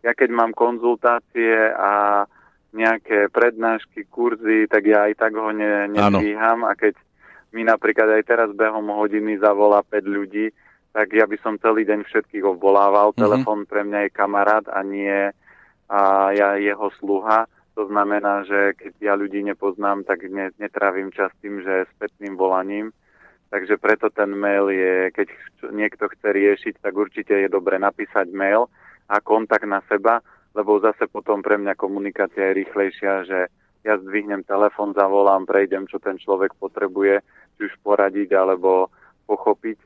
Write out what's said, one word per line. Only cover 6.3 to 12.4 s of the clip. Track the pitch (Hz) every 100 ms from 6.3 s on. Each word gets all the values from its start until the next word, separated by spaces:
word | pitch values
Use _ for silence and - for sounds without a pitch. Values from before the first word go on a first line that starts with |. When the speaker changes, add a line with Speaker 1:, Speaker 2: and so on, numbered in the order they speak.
| 107 110 113
Speaker 1:
A | 113
keď | 101 107 - _ _ _ - _
mi | 113
napríklad | 113 110 110 107 110
aj | 110
teraz | 107 117 113
behom | 101 110 110 107
hodiny | 104 107 104 107 104
zavolá | 104 101 104 104
päť | - 107
ľudí, | 98 101 98 104 107 _ _ _ _
tak | 107 101
ja | 110
by | 107 104
som | 117 104
celý | 113 110
deň | 104 104
všetkých | 101 110 - 107